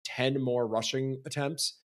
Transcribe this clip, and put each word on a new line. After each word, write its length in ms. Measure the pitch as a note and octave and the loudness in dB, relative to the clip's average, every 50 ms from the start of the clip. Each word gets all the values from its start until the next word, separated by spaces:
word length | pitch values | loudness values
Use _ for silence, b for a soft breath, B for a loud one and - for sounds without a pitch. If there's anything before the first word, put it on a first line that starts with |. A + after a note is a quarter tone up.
| _ | _
ten 380 | - - - B2 C3+ C#3 C3+ | -10 -2 2 2 2 2 2
more 260 | C3 B2 B2 B2 A#2+ A2 | 2 2 2 2 2 2
rushing 540 | A2 A2 A2+ - - C3+ C3+ C3+ C3+ C3 C3 | 2 0 0 0 -2 0 0 -2 -2 -4 -6
attempts 540 | D#3 - D3 C#3+ C#3+ E3 D3 - - - - _ _ _ _ | -6 -4 -2 -2 -2 -2 -2 -4 -4 -4 -6 _ _ _ _